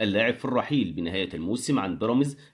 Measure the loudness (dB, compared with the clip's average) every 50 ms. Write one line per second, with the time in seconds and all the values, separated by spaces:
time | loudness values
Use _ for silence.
0 | 0 2 2 4 2 2 0 -2 -2 -2 0 0 0 2 2 0 0 0 -2 -4
1 | -4 -2 -2 -2 -4 -4 -4 -6 -4 -4 -4 -4 0 0 0 0 0 -2 -2 -2
2 | 0 2 4 2 2 2 -2 -10 -18 -14